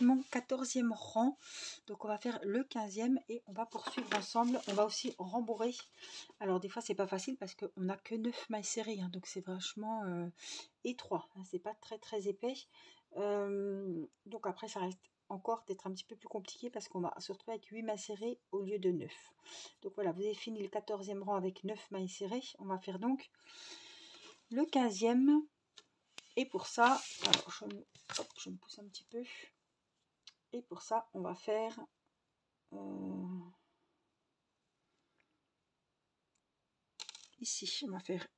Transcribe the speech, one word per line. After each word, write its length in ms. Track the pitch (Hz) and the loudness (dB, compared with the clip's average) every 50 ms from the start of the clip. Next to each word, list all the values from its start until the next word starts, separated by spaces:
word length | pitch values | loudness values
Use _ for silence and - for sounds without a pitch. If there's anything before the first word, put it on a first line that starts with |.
mon 200 | 247 240 269 262 269 | 10 10 10 8 6
quatorzième 680 | - - 247 240 - 262 254 262 240 - 254 233 233 | 2 0 0 0 0 0 0 0 2 2 4 4 4
rang. 460 | 214 - - - - 226 240 277 285 - - - - - - - - - _ | 2 0 -4 0 4 4 6 6 4 2 -4 -14 -12 -10 -10 -10 -12 -12 _
Donc 180 | - 202 - - | -10 -8 -4 -2
on 40 | 214 | -2
va 100 | 208 208 | -2 0
faire 220 | - 240 233 - | 0 -2 -2 0
le 220 | - 202 202 247 269 | 0 2 2 2 2
quinzième 560 | - - 233 214 202 190 214 226 247 262 247 - - | 0 -2 -2 -2 -2 0 2 4 4 4 4 2 -2
et 140 | 226 240 - | -6 -6 -8
on 60 | - | -6
va 140 | 190 208 233 | -6 -4 -4
poursuivre 460 | - - 220 - - - 262 240 - 220 | -4 -6 -6 -6 -4 -4 -2 0 2 2
ensemble. 440 | 208 190 - - 226 233 240 254 240 - | 0 2 4 4 6 6 6 4 2 2
On 60 | 208 196 | 2 4
va 100 | 202 208 | 6 6
aussi 300 | 220 - - - 247 - - | 4 4 0 -2 -2 -4 -4
rembourrer. 560 | 185 180 202 247 233 214 226 208 226 247 240 - - - _ - - - - - - - - - | -4 -2 -2 0 0 0 0 2 2 0 0 -2 -8 -16 _ -18 -16 -14 -14 -14 -14 -14 -8 -2
Alors 180 | 208 190 185 185 | 2 2 2 2
des 100 | 190 190 | 2 -2
fois 140 | - 240 | -4 -4
c'est 140 | - - 196 | -2 0 2
pas 100 | 196 196 | 2 2
facile 300 | 190 190 185 - 269 262 | 2 0 -2 -2 -2 -4
parce 180 | - 196 185 - | -4 -6 -8 -6
qu'on 280 | - 202 - - 190 | -6 -6 -6 -2 0
n'a 140 | 185 185 196 | 0 0 0
que 200 | 196 - - 226 | -2 -4 -4 -2
neuf 340 | 220 220 240 233 - - - | -2 0 0 -2 -4 -4 -4
mailles 140 | 220 214 196 | -2 -2 -2
serrées, 360 | - - 226 220 220 220 196 | -2 -2 -2 -2 -2 -2 -2
hein. 80 | 180 180 | -2 -2
Donc 160 | 180 185 - | -4 -6 -8
c'est 200 | - - 190 180 | -8 -6 -6 -4
vachement, 560 | 185 185 185 180 - - 208 214 214 226 220 202 | -4 -4 -4 -4 -4 -4 -4 -4 -2 -2 -2 -2
euh, 240 | 185 175 175 170 175 - - - - - - - - _ _ | -2 -2 -2 -2 -4 -6 -10 -12 -10 -10 -10 -12 -14 _ _
étroit, 460 | - 240 247 - - - 190 226 - - - | -4 -4 -4 -4 -4 -2 -2 -2 -2 -4 -14
hein. 80 | 190 185 | -16 -10
C'est 160 | - - 180 | -6 -6 -6
pas 140 | - - - | -4 -6 -8
très, 240 | - - - 226 220 | -8 -10 -10 -10 -10
très 280 | - - 226 208 190 | -6 -4 -4 -2 0
épais. 300 | 202 196 - 233 247 269 - - - - - - - - _ _ _ - | 0 -2 0 -2 -2 -2 -4 -8 -16 -20 -20 -20 -20 -20 _ _ _ -4
Euh, 880 | - 202 208 208 202 202 202 202 202 202 202 196 196 196 185 170 165 147 - _ _ - | -2 0 2 2 2 0 0 0 0 0 0 -2 -2 -2 -2 -2 -4 -4 -6 _ _ -14
donc 200 | 196 233 214 - | -12 -8 -4 -4
après 220 | 190 185 - 220 214 | -4 -4 -4 -6 -6
ça 120 | - 202 | -4 -2
reste 180 | 180 185 185 - _ _ _ _ _ - | -2 -2 -4 -6 _ _ _ _ _ -10
encore 340 | 202 190 - 226 226 226 - | -10 -4 0 0 0 0 0
d'être 200 | - 190 190 - | -4 -6 -6 -6
un 60 | 185 | -6
petit 120 | 190 185 - | -8 -8 -10
peu 120 | - 226 | -12 -14
plus 120 | - - - | -16 -10 -8
compliqué 400 | - 208 185 - - - 240 240 | -8 -8 -8 -10 -10 -8 -8 -8
parce 200 | - 214 - - | -6 -8 -8 -6
qu'on 120 | - 185 | -4 -2
va 140 | 175 - - - | -2 -2 -4 -6
se 100 | - - | -8 -8
retrouver 220 | 196 - - 226 | -10 -8 -8 -8
avec 140 | 226 214 - | -8 -8 -10
huit 160 | - 208 226 | -10 -10 -4
mailles 160 | 220 220 214 190 | -2 -2 -2 -2
serrées 420 | - - 214 190 220 233 240 - _ _ | -4 -6 -6 -4 -4 -4 -4 -6 _ _
au 120 | - 202 | -4 -2
lieu 160 | 196 190 214 196 | -2 -2 0 2
de 120 | 185 185 | 2 2
neuf. 440 | 180 151 - - - - - - - _ - - - - - - - _ | 2 2 0 -6 -10 -14 -20 -20 -20 _ -20 -16 -16 -14 -14 -16 -14 _
Donc 120 | - 196 190 | -12 -6 -2
voilà, 160 | 214 202 175 | 0 2 2
vous 120 | 165 180 | 2 2
avez 120 | 202 214 208 | 0 -2 -2
fini 280 | - - 233 220 214 | -2 -4 -6 -4 -4
le 60 | 196 - | -4 -4
quatorzième 540 | - 214 208 - 214 196 190 202 196 196 | -4 -4 -2 -2 -2 -2 -2 -4 -4 -2
rang 140 | 190 202 202 | 0 0 2
avec 260 | 190 180 190 185 - - | 2 2 0 -2 -2 -4
neuf 260 | 202 214 202 - - | -4 -4 -6 -8 -6
mailles 160 | 196 190 185 185 | -4 -4 -4 -4
serrées. 340 | - - 202 185 226 254 262 - - - | -4 -4 -4 -2 -2 -2 -4 -6 -10 -8
On 60 | 196 | -4
va 140 | 190 190 185 | -4 -4 -2
faire 200 | - 196 185 185 | -2 -4 -4 0
donc 320 | 220 247 269 269 - - _ _ - - - - - - - - - - - - - - - - - - - - _ - | 2 2 2 0 -2 -8 _ _ -20 -20 -18 -16 -16 -16 -16 -16 -16 -18 -20 -20 -20 -20 -20 -18 -20 -20 -20 -20 _ -2
le 140 | 226 262 320 | 2 2 4
quinzième. 840 | 330 - 269 247 233 196 185 226 226 247 254 269 294 294 302 302 - _ _ _ _ _ - - _ _ _ _ _ _ - - - - | 4 6 4 4 4 4 4 6 6 8 8 10 10 10 10 8 4 _ _ _ _ _ -20 -20 _ _ _ _ _ _ -20 -18 -4 0
Et 100 | 247 262 | 0 0
pour 200 | - - 180 - | 0 0 -4 -4
ça, 360 | - - 233 233 247 269 262 - - - - - | 0 4 8 8 8 8 6 2 -4 -2 0 4
alors 240 | 170 175 - - - | 6 6 6 4 2
je 140 | - - 214 | -10 -10 -8
me, 200 | 208 202 202 - - - - - - - - | -8 -8 -10 -12 -16 -20 -16 -10 -6 -4 -4
hop, 100 | - - - - | -6 -6 -10 -10
je 120 | - 185 | -10 -8
me 60 | 185 | -10
pousse 220 | 185 - - - 208 | -10 -12 -16 -16 -16
un 80 | 208 | -16
petit 160 | 202 - - - - | -16 -16 -18 -14 -10
peu. 140 | 233 240 247 240 - - - - _ _ _ _ _ _ _ _ _ _ _ _ _ _ _ - - _ _ _ | -8 -8 -8 -8 -10 -14 -14 -18 _ _ _ _ _ _ _ _ _ _ _ _ _ _ _ -20 -20 _ _ _
Et 100 | - 240 | -10 -10
pour 200 | 240 - 175 175 | -10 -10 -12 -10
ça, 260 | - - 220 233 - - | -4 0 0 0 0 -2
on 80 | - 190 | -6 -6
va 140 | 180 175 180 | -4 -4 -6
faire, 420 | - - 220 214 220 226 226 233 233 208 - _ _ _ _ _ _ _ _ _ _ _ _ _ _ _ - 190 | -4 -2 0 0 2 0 -2 -4 -8 -14 -16 _ _ _ _ _ _ _ _ _ _ _ _ _ _ _ -14 -12
euh, 680 | 196 196 196 196 190 190 190 190 185 185 180 185 180 175 175 185 _ _ _ _ _ _ _ _ _ _ _ _ _ _ _ _ _ _ _ _ _ _ _ _ _ _ _ _ _ _ _ _ _ _ _ _ _ _ _ _ _ _ _ _ _ _ _ _ _ _ _ _ _ _ _ _ _ _ _ _ _ _ _ _ _ _ _ _ - - - - - - - _ - | -10 -8 -8 -6 -6 -4 -4 -4 -4 -4 -4 -6 -8 -8 -12 -16 _ _ _ _ _ _ _ _ _ _ _ _ _ _ _ _ _ _ _ _ _ _ _ _ _ _ _ _ _ _ _ _ _ _ _ _ _ _ _ _ _ _ _ _ _ _ _ _ _ _ _ _ _ _ _ _ _ _ _ _ _ _ _ _ _ _ _ _ -14 -14 -14 -14 -18 -20 -18 _ -6
ici, 440 | 240 - - - 202 185 - - 294 220 | -4 -2 -2 -2 -2 -2 -2 -2 -2 -2
on 20 | |
va 80 | 185 185 | -2 -2
faire 260 | - - 185 175 - - _ | -2 -2 -2 -2 -2 -6 _